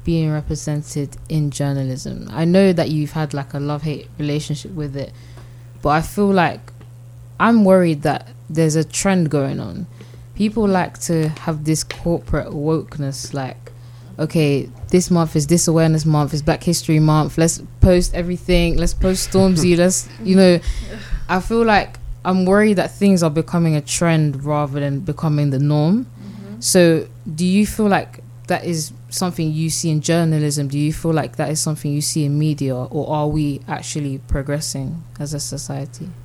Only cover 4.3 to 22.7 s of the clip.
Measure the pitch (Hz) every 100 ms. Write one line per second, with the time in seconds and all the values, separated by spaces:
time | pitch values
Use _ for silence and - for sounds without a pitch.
4.3 | 147 151 147 - 175 147 139 131 - -
5.3 | - - - - - 147 151 156 - 202
6.3 | 190 160 - - - - - - - -
7.3 | - 208 233 190 190 170 147 156 - -
8.3 | - - 156 160 156 151 - 196 185 156
9.3 | 147 139 143 110 85 180 - - - -
10.3 | - 214 220 208 185 165 - - 165 156
11.3 | 156 - 156 151 156 - - 170 170 -
12.3 | 156 - 160 151 160 - 147 139 131 -
13.3 | 143 127 - - - - - - - 156
14.3 | 170 147 139 120 - - 180 - 180 160
15.3 | 156 143 170 - 160 160 156 156 151 143
16.3 | 151 151 - - 165 - 156 156 156 147
17.3 | - 165 - - - 190 180 180 175 175
18.3 | 175 - 175 170 165 170 - 190 185 -
19.3 | 190 190 175 180 170 180 185 - - 214
20.3 | 185 185 170 - - - 220 - - -
21.3 | 180 - 226 226 202 - - - - 180
22.3 | 185 185 196 214